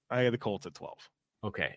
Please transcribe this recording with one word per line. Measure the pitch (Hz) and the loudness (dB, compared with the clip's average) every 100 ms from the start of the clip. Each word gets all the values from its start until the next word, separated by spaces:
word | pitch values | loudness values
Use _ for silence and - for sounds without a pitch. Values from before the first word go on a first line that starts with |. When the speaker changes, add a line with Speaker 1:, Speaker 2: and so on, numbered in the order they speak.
| - | -2
Speaker 1:
I | 123 | 4
have | 123 | 4
the | 117 | 4
Colts | 113 98 90 | 0 -2 -4
at | - | -12
twelve. | - - - _ _ _ | -12 -14 -18 _ _ _
Speaker 2:
Okay. | 107 - 76 | -6 -2 -2